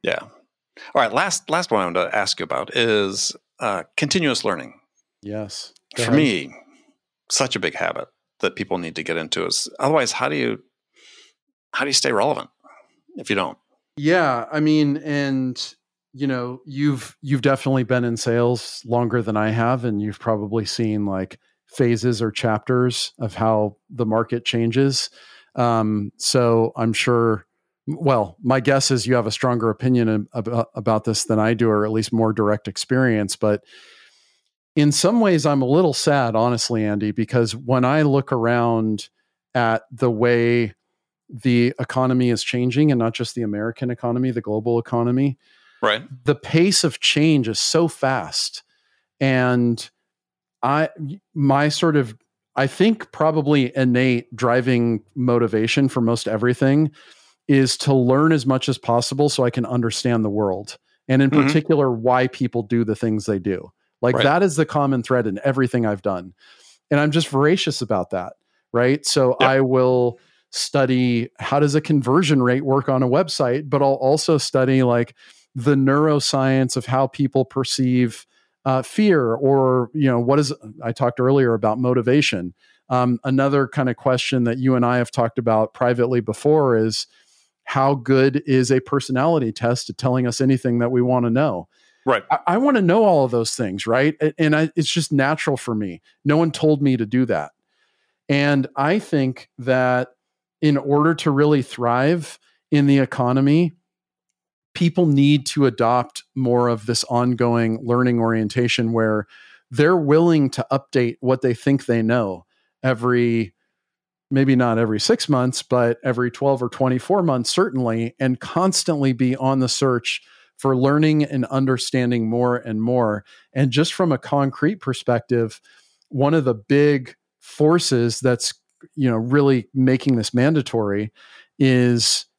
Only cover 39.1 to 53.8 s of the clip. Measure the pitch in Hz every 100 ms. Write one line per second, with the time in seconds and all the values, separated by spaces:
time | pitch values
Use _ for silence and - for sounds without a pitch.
39.1 | _ _ _ _ 123 117 113 _ 123 127
40.1 | 110 120 120 117 120 110 - _ _ _
41.1 | _ _ 135 131 120 120 - 123 131 131
42.1 | 127 123 113 - 127 123 120 151 127 113
43.1 | - 117 - 110 101 110 110 127 120 123
44.1 | 123 127 117 104 107 117 117 - 120 120
45.1 | 123 139 131 _ _ _ _ 110 107 -
46.1 | 131 - 139 - 160 185 - 165 - -
47.1 | 151 156 151 113 107 - 160 165 - 135
48.1 | 123 156 - - - _ _ _ _ _
49.1 | _ 135 131 127 123 120 113 - _ _
50.1 | _ _ _ _ _ 123 147 160 - 147
51.1 | 196 _ 160 139 139 151 147 170 147 120
52.1 | 110 _ _ _ - 135 - 202 220 -
53.1 | - 156 156 143 147 127 139